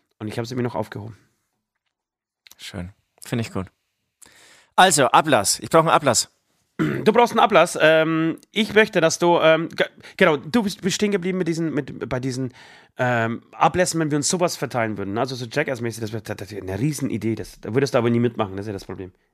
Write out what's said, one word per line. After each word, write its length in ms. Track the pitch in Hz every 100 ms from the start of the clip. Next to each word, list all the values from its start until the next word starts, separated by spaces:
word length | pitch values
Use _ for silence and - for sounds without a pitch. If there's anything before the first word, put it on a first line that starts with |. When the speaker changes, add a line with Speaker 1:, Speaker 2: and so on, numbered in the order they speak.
| _ -
Speaker 1:
Und 100 | 107
ich 100 | 110
hab 80 | 113
sie 80 |
mir 80 | 123
noch 120 | 120
aufgehoben. 420 | - 110 117 104 104 _ _ _ _ _ _ _ _ _ _ _ _ _ -
Speaker 2:
Schön. 340 | - 101 90 - _ _
Finde 180 | - 123
ich 100 | 113
gut. 160 | 98 90 _ _ _ _ _ - _ _ _ _ -
Also, 300 | 185 160 123
Ablass. 540 | - 151 123 101 -
Ich 100 | -
brauch 100 | 165
einen 80 | 160
Ablass. 420 | 156 147 110 - _ _ _ _ -
Speaker 1:
Du 340 | 156 135 139
brauchst 200 | 214 240
einen 80 | 220
Ablass. 360 | 220 190 170 -
Ähm, 580 | 156 160 160 160 160 - -
ich 220 | 202 214
möchte, 260 | 208 220 185
dass 180 | 160 -
du, 200 | 175 160
ähm, 300 | 160 160 165
ge-, 180 | - - - - -
genau, 180 | - 147
du 260 | 160 240
bist, 200 | 202 -
bist 120 | 185
stehen 160 | - 208
geblieben 280 | 196 175 185
mit 100 | 165
diesen, 240 | 160 165
mit, 340 | 139 131 - 113
bei 120 | 127
diesen, 320 | 131 123 131 - - - _ -
ähm, 440 | 127 120 113 117 -
Ablässen, 460 | - 160 175 180 165
wenn 120 | 156
wir 60 | 147
uns 100 | 143
sowas 280 | 185 175 -
verteilen 420 | 135 123 110 101
würden. 180 | 98 104
Also 160 | 127
so 120 | 131 120
Jackass-mäßig, 540 | 139 156 127 120 113
das 100 | 113
wär, 80 | 110
das 300 | - 104 98
wär 120 | 104
eine 160 | 92 98
Riesenidee. 560 | 139 139 135 110 110
Das, 260 | 110 90 -
da 140 | -
würdest 200 | 113 135
du 40 | 131
aber 120 | 117
nie 100 | 120
mitmachen, 360 | 120 117 104 95
das 80 |
ist 40 | 104
ja 40 |
das 100 | 98
Problem. 260 | - 95 92 - _